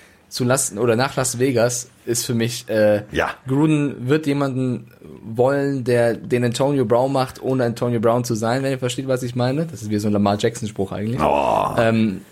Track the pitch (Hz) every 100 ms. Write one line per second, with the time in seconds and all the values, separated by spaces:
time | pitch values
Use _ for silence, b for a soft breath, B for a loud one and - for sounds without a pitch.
0 | B B _ - 123 131 - 101 120 113
1 | 139 - 127 120 135 120 120 120 - _
2 | - 117 - 117 113 - - 110 107 104
3 | 101 - - - 127 135 156 151 143 -
4 | 123 156 147 143 139 127 127 117 - -
5 | 78 - 110 113 127 143 139 139 123 120
6 | 117 110 87 123 120 - 139 143 113 120
7 | 135 135 127 - 127 131 120 117 123 120
8 | 113 120 120 110 113 131 135 131 127 123
9 | 135 127 123 123 123 143 165 110 107 104
10 | 107 104 101 104 117 - 104 - 95 92
11 | 107 120 147 147 131 107 - - 113 113
12 | 110 92 -